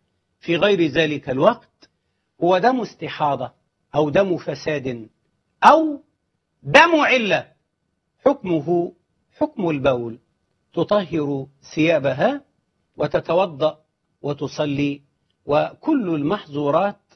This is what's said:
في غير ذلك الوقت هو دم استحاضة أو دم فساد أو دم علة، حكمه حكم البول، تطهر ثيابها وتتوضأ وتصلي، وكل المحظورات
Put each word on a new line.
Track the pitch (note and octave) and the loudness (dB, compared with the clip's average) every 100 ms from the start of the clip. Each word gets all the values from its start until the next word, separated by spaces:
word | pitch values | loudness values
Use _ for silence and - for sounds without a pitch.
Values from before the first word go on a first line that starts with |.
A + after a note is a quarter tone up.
| _ _ _ _ | _ _ _ _
في | - E3 | -4 0
غير | G3+ G3 D#3+ | 2 2 0
ذلك | C#3 D#3 C#3+ C#3+ | 0 -2 -4 -6
الوقت | C3 F3 A#3+ _ _ _ _ _ _ _ _ | 2 2 2 _ _ _ _ _ _ _ _
هو | E3+ F#3 | 0 2
دم | A3 C4 | 2 0
استحاضة | G3+ - D3+ - D3+ C3 B2 _ _ _ _ | -6 -10 -14 -4 -2 -2 -6 _ _ _ _
أو | C#3+ D3+ | -2 0
دم | D#3+ G3 D#3+ | 0 0 -2
فساد | - C#3 - D3 B2+ A#2+ A2 _ _ _ _ _ | -6 -8 -6 -6 -6 -10 -14 _ _ _ _ _
أو | G#3+ D4+ D#4 C#4+ _ _ _ _ _ _ | 6 6 2 -6 _ _ _ _ _ _
دم | C#3 C4 E4+ D#4+ | 4 6 6 4
علة، | A#3 B3+ G#3 D3+ - _ _ _ _ _ _ _ | 2 0 0 -2 -4 _ _ _ _ _ _ _
حكمه | C4 C#4+ F#3 E3 C#3+ F3 F3+ - _ _ _ _ | 0 0 -2 -4 0 -2 -2 -10 _ _ _ _
حكم | D4+ - F3 | -6 -2 -4
البول، | C#3+ C3+ B2 A#2+ A2+ _ _ _ _ _ | 0 0 -2 -6 -12 _ _ _ _ _
تطهر | - D#3+ G#3 F3 D#3+ C#3+ C#3 C3+ _ - | -4 0 0 0 -4 -4 -6 -8 _ -12
ثيابها | - D#3+ D#3+ C3+ C3 G3+ C#4+ - _ _ _ _ - | -2 2 2 0 0 -2 -2 -12 _ _ _ _ -8
وتتوضأ | D3 E3+ D#3 E3+ F#3+ C#3 D3+ - _ _ _ _ | -4 -4 -2 0 0 -2 -4 -4 _ _ _ _
وتصلي، | C#3+ C#3+ D3 - D3+ C#3 C#3+ C#3+ _ _ _ _ - | -8 -6 -8 -4 -4 -2 -2 -4 _ _ _ _ -2
وكل | D3 D#3 - - D4+ F#3 | 0 0 -6 -2 -2 -2
المحظورات | D#3+ C#3+ G3+ - C#3+ C#3+ D#3 G3+ - _ | -4 -2 -4 -6 -6 0 0 0 -6 _